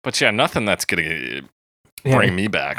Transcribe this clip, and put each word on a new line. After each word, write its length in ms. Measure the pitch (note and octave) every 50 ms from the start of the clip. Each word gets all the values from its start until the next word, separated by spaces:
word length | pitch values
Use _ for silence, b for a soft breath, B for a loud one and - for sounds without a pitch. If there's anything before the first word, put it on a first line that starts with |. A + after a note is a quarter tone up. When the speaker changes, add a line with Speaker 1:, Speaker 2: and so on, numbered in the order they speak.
| -
Speaker 1:
But 160 | C3 - -
yeah, 100 | C#3 A2+
nothing 320 | G#2 A#2 D3+ - - B2 A2
that's 220 | G#2 F2+ - -
gonna 560 | - G2 E2+ D#2 D#2+ D#2+ D2 B1+ A1+ C2 C#2 C#2 - _ _ _ _ _ _ _ _ _ - -
Speaker 2:
Yeah, 100 | C3+ C3
Speaker 1:
bring 140 | A#2+ G2+ G2
Speaker 2:
it, 60 | F2+
Speaker 1:
me 120 | F#2 G#2
back 280 | G#2+ - D2+ C#2+ D2 -